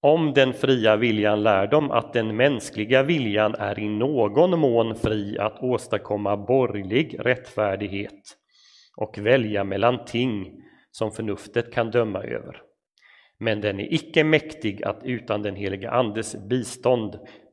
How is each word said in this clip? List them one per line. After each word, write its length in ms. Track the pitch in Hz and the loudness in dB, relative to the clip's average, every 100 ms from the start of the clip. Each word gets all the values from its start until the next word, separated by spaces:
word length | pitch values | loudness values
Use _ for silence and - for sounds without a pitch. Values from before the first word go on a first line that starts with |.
Om 300 | 139 160 156 | 4 4 4
den 200 | 135 131 | 4 2
fria 440 | 127 - 127 110 107 | 2 2 4 4 4
viljan 460 | 120 107 104 104 | 4 2 2 2
lär 240 | 107 98 104 | 4 2 4
de 240 | 147 147 | 2 2
att 220 | 120 - | -2 0
den 240 | 123 110 107 | -2 -2 2
mänskliga 640 | 135 123 - - 107 131 | 2 2 -6 -8 2 2
viljan 520 | 135 170 117 101 107 | 4 0 0 2 0
är 240 | 110 101 101 | 0 -4 -4
i 100 | 104 | -4
någon 720 | 107 127 143 104 107 180 170 | -2 0 0 2 4 4 4
mån 340 | 147 117 113 | 2 4 2
fri 440 | 110 117 107 101 - | 0 -2 -2 -4 -4
att 240 | 104 - | -4 -2
åstadkomma 720 | 127 123 - 104 - 101 101 101 | -2 -2 -2 -6 -2 -4 -2 -2
borgerlig 800 | 104 131 123 104 95 117 156 - | 2 2 2 -2 -2 0 0 -2
rättfärdighet 1160 | 123 120 - - 104 98 101 98 104 - - - _ _ _ _ _ - | 0 0 -2 -2 -2 -2 -4 -6 -10 -12 -20 -20 _ _ _ _ _ -10
och 220 | 107 - | -8 -4
välja 460 | 104 131 110 101 | 2 2 2 -2
mellan 400 | 98 98 113 123 | -2 0 2 0
ting 580 | 123 113 127 104 92 - - _ _ | -4 -2 -2 -2 -8 -14 -20 _ _
som 220 | - 107 | -6 -6
förnuftet 600 | - 110 98 - 117 117 | -4 -6 -6 -4 -4 -2
kan 160 | - 113 | -2 0
döma 320 | 120 110 95 | 0 0 -4
över. 400 | - 58 - - - _ _ _ _ _ _ _ | -6 -8 -8 -20 -20 _ _ _ _ _ _ _
Men 220 | 110 107 | -2 0
den 200 | 104 98 | -2 -4
är 140 | - | -2
icke 300 | 165 - - | -4 0 2
mäktig 600 | 156 156 156 - 107 98 | 4 2 0 -6 -6 -4
att 160 | - 92 | -6 -6
utan 380 | 131 123 - 104 | -6 -8 -4 -4
den 140 | 104 95 | -4 -6
heliga 340 | 98 98 117 | -6 -6 -2
andes 580 | 120 117 104 110 107 101 | 0 0 -2 -8 -10 -4
bistånd 680 | 127 113 - 123 123 107 - - - _ | -4 -4 -2 2 2 0 -10 -18 -20 _